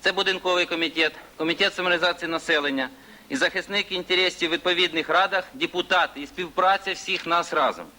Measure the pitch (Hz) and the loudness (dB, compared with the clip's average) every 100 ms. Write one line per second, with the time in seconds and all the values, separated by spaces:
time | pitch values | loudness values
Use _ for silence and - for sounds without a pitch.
0 | 185 185 190 185 180 180 175 170 165 143 | 0 0 0 0 0 0 0 -2 -2 0
1 | 156 - - - 160 165 196 185 180 175 | 0 -2 -20 -4 -2 0 0 0 0 2
2 | 175 170 170 165 - 156 143 135 131 - | 2 0 -4 -4 0 0 2 -2 -4 -8
3 | - - - 139 170 190 175 202 196 185 | -20 -20 -8 0 0 -2 -2 -4 -2 -6
4 | 180 185 185 - 170 160 180 175 180 160 | 0 2 2 0 -2 0 0 2 2 0
5 | 147 160 190 190 - 131 160 175 175 185 | 2 2 2 0 -4 -6 -4 -4 0 2
6 | 156 139 143 - 175 151 185 196 - 180 | 2 -2 -12 -10 -6 2 4 4 0 -6
7 | - 180 170 170 165 156 131 90 85 | -4 -6 0 0 0 2 2 0 -10